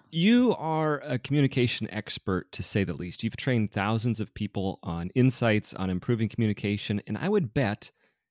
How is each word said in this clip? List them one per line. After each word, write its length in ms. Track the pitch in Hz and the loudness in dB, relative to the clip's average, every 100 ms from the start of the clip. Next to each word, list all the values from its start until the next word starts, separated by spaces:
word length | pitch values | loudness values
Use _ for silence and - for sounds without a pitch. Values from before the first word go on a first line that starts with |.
| _ | _
You 440 | 160 185 240 247 - | 2 4 6 4 2
are 420 | 156 156 156 147 | 0 0 0 -2
a 180 | 143 127 | -2 -4
communication 680 | - 147 135 131 120 - 113 | 0 2 4 4 0 0 -6
expert, 600 | 104 - - - 92 - | -8 -8 -8 -2 -2 -2
to 100 | - | -6
say 220 | 95 107 | -2 0
the 100 | 90 | 0
least. 280 | 76 87 - | -2 -8 -6
You've 140 | 113 - | -6 -4
trained 340 | - 123 104 | 0 0 0
thousands 480 | 104 98 113 120 107 | 0 0 0 0 -2
of 140 | 104 | -4
people 460 | - 104 - 95 - | -6 -6 -2 -4 -4
on 280 | - 85 87 | -6 -6 -2
insights 600 | 127 127 - 117 107 - | 4 4 4 4 2 0
on 160 | - 92 | -4 -2
improving 400 | 90 - 117 113 | -2 -2 0 0
communication, 720 | - 110 101 101 104 - 104 - | 0 0 0 -2 -4 -2 -4 -4
and 120 | - | -6
I 100 | 175 | -2
would 240 | 208 123 | 0 0
bet 400 | 147 113 104 - - _ _ _ | 0 0 -2 -8 -14 _ _ _